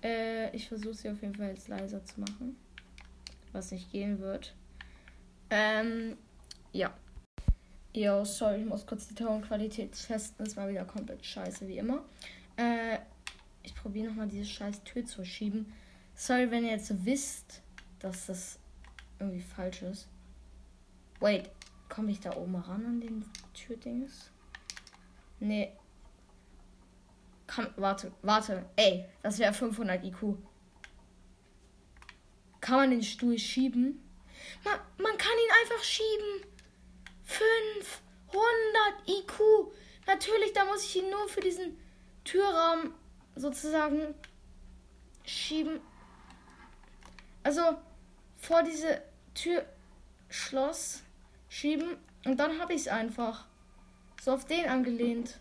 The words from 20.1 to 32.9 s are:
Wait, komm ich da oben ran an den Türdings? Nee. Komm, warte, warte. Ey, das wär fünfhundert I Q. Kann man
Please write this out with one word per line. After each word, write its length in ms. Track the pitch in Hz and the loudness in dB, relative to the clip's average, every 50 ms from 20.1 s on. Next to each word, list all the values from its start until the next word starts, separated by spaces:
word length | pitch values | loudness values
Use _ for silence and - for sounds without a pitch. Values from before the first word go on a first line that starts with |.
| - - - - - - - - - - - - - - - _ - - - - - - | -20 -20 -20 -20 -20 -20 -20 -20 -20 -20 -20 -20 -20 -20 -20 _ -20 -20 -20 -20 -10 0
Wait, 300 | - 208 208 190 - - - - - - - - - - | 2 2 2 2 -2 -6 -16 -20 -20 -20 -20 -20 -18 -14
komm 200 | - - 214 214 | -8 -4 -2 -2
ich 100 | 202 202 | -2 -4
da 160 | - 180 - | -4 -6 -6
oben 200 | - 175 180 185 | -6 -4 -4 -4
ran 300 | 180 175 180 180 202 226 | -4 -6 -6 -6 -6 -4
an 160 | 240 240 233 | -2 -4 -4
den 240 | 233 226 226 220 214 - - - - - - | -4 -6 -8 -8 -8 -10 -14 -18 -18 -18 -20
Türdings? 720 | - - - 240 233 - 240 233 240 262 277 - - - - - - - - - - - - - - - - - - - - - - - - - - | -20 -12 -12 -12 -10 -8 -6 -6 -6 -6 -6 -10 -18 -20 -20 -20 -20 -20 -20 -20 -20 -16 -14 -16 -16 -16 -20 -20 -20 -20 -20 -20 -20 -20 -20 -12 -6
Nee. 320 | 208 208 214 208 202 - - - - - - - - - - - - - - - - - - - - - - - - - - - - - - - - - - - - - | -2 -2 0 0 -2 -2 -6 -16 -20 -20 -20 -20 -20 -20 -20 -20 -20 -20 -20 -20 -20 -20 -20 -20 -20 -20 -20 -20 -20 -20 -20 -20 -20 -20 -20 -20 -20 -20 -20 -20 -16 -10
Komm, 200 | - - 220 - - - | -4 -4 -4 -4 -4 0
warte, 340 | 196 196 196 196 - - - - | 0 0 0 0 -4 -10 -12 -6
warte. 480 | - 196 214 220 214 - 202 185 180 - - | 2 6 6 6 6 2 -4 -6 -6 -4 6
Ey, 300 | - 220 196 185 180 180 - - - - | 8 8 8 8 6 -4 -8 -14 -6 -4
das 160 | 208 208 208 | -2 2 4
wär 120 | 233 202 | 4 4
fünfhundert 520 | 208 - 254 233 214 214 233 190 180 185 185 | 4 4 0 -2 0 0 0 0 0 0 -2
I 80 | 196 | -4
Q. 260 | 185 - 220 214 202 - - - - - - - - - - - - - - - - - - - - - _ - - - - - - - - - - - - - - - _ - - - _ - - - | -8 -4 -2 -2 -2 -4 -6 -18 -20 -20 -20 -20 -20 -20 -20 -20 -20 -20 -20 -20 -20 -20 -20 -20 -20 -20 _ -20 -20 -20 -20 -20 -20 -20 -20 -20 -20 -20 -20 -20 -20 -20 _ -20 -20 -20 _ -20 -16 -10
Kann 140 | - - 254 | 0 6 8
man 160 | 262 277 262 | 8 8 8